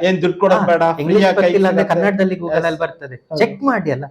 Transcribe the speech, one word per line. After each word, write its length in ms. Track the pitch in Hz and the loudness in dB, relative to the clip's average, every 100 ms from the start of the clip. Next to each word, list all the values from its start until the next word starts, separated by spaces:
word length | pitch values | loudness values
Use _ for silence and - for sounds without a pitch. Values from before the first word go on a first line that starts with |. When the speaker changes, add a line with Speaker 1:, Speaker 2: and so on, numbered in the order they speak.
Speaker 1:
ಏನ್ 200 | 175 185 | 2 0
ದುಡ್ಡು 180 | 175 175 | -2 0
ಕೊಡೋದ್ 200 | 196 180 | 2 2
Speaker 2:
ಹಾ, 60 | 175 | 2
Speaker 1:
ಬೇಡ, 160 | 170 | 2
Speaker 2:
ಇಂಗ್ಲಿಷ್ 340 | 165 160 151 196 | 2 0 0 2
Speaker 1:
ಫ್ರೀಯಾಗಿ 200 | 190 185 | 4 4
Speaker 2:
ಗೊತ್ತಿಲ್ಲ 320 | 180 190 190 | 2 2 2
ಅಂದ್ರೆ 160 | 190 190 | 2 0
Speaker 1:
ಕೈಗೆ 100 | 170 | 0
ಸಿಗತ್ತೆ. 160 | 196 | 0
Speaker 2:
ಕನ್ನಡದಲ್ಲಿ 240 | 196 190 180 | 0 -2 -2
Google 220 | 170 156 | -4 -2
Speaker 1:
ಎಸ್. 100 | 165 | -2
Speaker 2:
ಅಲ್ಲಿ 140 | 160 | -2
ಬರ್ತದೆ. 340 | 165 - 139 123 | -6 -8 -16 -16
Speaker 1:
ಹೌದು. 240 | _ 160 | _ -2
Speaker 2:
ಚೆಕ್ 240 | 220 196 | -2 0
ಮಾಡಿ 280 | 277 233 160 | -2 -2 -2
ಅಲ್ಲ, 140 | 127 139 | -4 -6